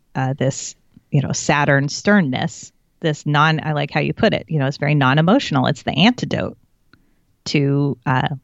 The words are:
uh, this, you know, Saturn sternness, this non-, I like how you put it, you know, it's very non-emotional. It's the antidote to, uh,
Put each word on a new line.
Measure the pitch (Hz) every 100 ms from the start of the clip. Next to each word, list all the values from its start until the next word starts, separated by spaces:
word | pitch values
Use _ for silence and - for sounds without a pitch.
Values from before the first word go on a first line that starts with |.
| _
uh, | - 131
this, | 139 131 - - - _ - _
you | 147
know, | 135
Saturn | - - 147 143 139 143
sternness, | - - 208 151 131 165 - - _ _ _
this | 160 151 -
non-, | 147 156 156
I | -
like | 151 147
how | 156
you | 143
put | 156 220
it, | - -
you | 156
know, | 135
it's | 139
very | 147
non-emotional. | 151 131 143 165 262 - 139 127
It's | -
the | -
antidote | - 196 247 - - - - _ _ _ _ _ _ _ _ -
to, | 151 139 139 143 - -
uh, | 131 147 139